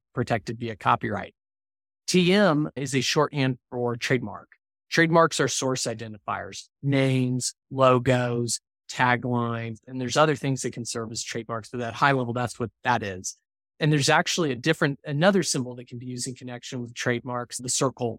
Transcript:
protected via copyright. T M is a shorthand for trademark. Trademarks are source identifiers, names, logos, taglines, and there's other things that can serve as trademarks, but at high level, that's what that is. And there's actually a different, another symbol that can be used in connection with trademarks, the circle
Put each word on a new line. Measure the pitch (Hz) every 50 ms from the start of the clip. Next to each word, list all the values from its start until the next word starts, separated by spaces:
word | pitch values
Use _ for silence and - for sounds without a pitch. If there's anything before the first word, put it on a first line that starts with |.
| _ _ _
protected | 127 120 - 120 110 - - 120 117
via | 120 113 107
copyright. | - - 123 123 113 - 110 104 95 - - - _ _ _ _ _ _ _ _ _ _ _ _ _ _
T | - - 180 175 170
M | 185 208 208 180 151 147 151 156 -
is | - 143 127 135
a | 131
shorthand | 117 - - 156 147 - - 147 131 131 127 - _ _
for | 131 123 120 120 120
trademark. | 117 - - 139 123 110 101 95 82 - _ _ _ _ _ _ _ _ _
Trademarks | - 170 165 165 160 165 165 160 - -
are | 143 123
source | - - 135 131 127 123 -
identifiers, | 127 113 110 117 110 107 104 _ - 104 92 95 95 98 - - _ _ _ -
names, | 139 139 135 135 135 131 131 127 127 127 123 - - - _ _ _
logos, | 135 135 131 127 127 127 123 127 127 123 123 123 120 120 120 117 - - - _ _ _ _ -
taglines, | - - 131 123 123 113 123 123 123 120 117 117 117 117 117 117 110 107 _
and | - 131 131
there's | 127 120 -
other | 143 156 156 147
things | - - 139 135 127
that | - 123
can | - 131 117
serve | - - 117 113 107
as | 117 110 -
trademarks, | - - 120 113 - 117 113 104 -
but | - 120
at | 120 113 110
high | - 147 143 139
level, | 131 123 117
that's | 113 123 123 113 - -
what | 123 107 - _ -
that | 127 120 113 107
is. | 101 95 92 92 - - - _ _ _ _ _ _ _ -
And | 160 151
there's | 151 143 131 156
actually | 151 165 175 - - 196 170 143
a | 127
different, | 117 123 156 156 - 170 143 139 - -
another | 147 143 143 170 202 202 190 156
symbol | - - 143 123 123 123
that | 123 120
can | - 131 120
be | 123
used | 127 127 123 123
in | 135 123
connection | - 131 127 123 120 - - 139 123
with | 120 120 123
trademarks, | - - 127 123 127 - 127 123 120 120 - - -
the | 123 123
circle | - - 143 131 120 - 123 117 92